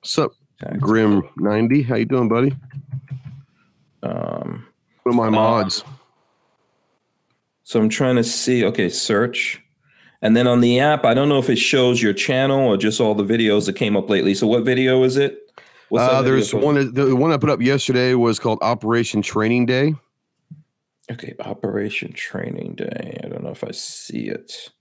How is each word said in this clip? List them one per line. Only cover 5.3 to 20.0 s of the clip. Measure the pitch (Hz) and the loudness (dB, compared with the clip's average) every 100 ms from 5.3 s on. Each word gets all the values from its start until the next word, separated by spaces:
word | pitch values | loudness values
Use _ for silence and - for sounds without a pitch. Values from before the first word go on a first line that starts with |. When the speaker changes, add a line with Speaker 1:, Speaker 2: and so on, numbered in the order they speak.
Speaker 1:
mods? | 110 110 117 95 - - 139 _ _ _ _ _ _ _ _ _ _ _ _ _ _ _ _ | 2 2 2 0 -6 -10 -20 _ _ _ _ _ _ _ _ _ _ _ _ _ _ _ _
Speaker 2:
so | - 120 | -4 0
I'm | 110 | 0
trying | 110 131 127 | 2 2 2
to | |
see. | 117 - - 123 110 | 0 -2 0 2 0
Okay, | 113 92 | 0 -2
search. | - - 104 120 - - - _ _ _ _ _ _ | -2 -2 0 0 -2 -6 -8 _ _ _ _ _ _
And | 110 113 | 2 4
then | 123 | 4
on | 120 | 4
the | 120 123 | 4 4
app, | 143 151 127 | 4 2 2
I | |
don't | 120 143 | 2 4
know | 139 | 2
if | 123 | 2
it | 117 | 0
shows | - 139 123 120 | 2 2 2 2
your | 110 | 0
channel | 98 - 131 135 139 131 | 0 0 0 2 2 2
or | 98 | 2
just | 107 107 | 0 0
all | 113 107 | 0 0
the | |
videos | 101 113 110 104 98 | 0 2 2 2 0
that | 98 | -2
came | 113 101 | 0 0
up | 98 | 0
lately. | 101 - 98 | 0 2 2
So | 113 | 2
what | 120 117 | 2 2
video | 127 131 131 | 2 2 4
is | 131 131 | 2 2
it? | 139 - - - - _ _ | -2 -4 -20 -20 -20 _ _
What's | 113 123 | 0 2
that | |
Speaker 1:
Uh, | 131 | 2
Speaker 2:
video | 131 131 | 2 2
Speaker 1:
there's | 104 | 2
Speaker 2:
called? | 110 | 0
Speaker 1:
one, | 143 143 135 | 2 2 0
the | 123 139 127 | 0 2 2
one | 156 | 2
I | 147 | 2
put | 151 | 2
up | 143 | 2
yesterday | 120 139 - 127 127 | 2 0 0 0 2
was | 127 120 107 | 2 2 0
called | 120 107 | -2 -2
Operation | 101 117 107 117 113 104 | -2 -2 0 0 0 -2
Training | 101 - 107 123 120 | -2 -2 0 2 2
Day. | 127 143 156 | 2 0 -2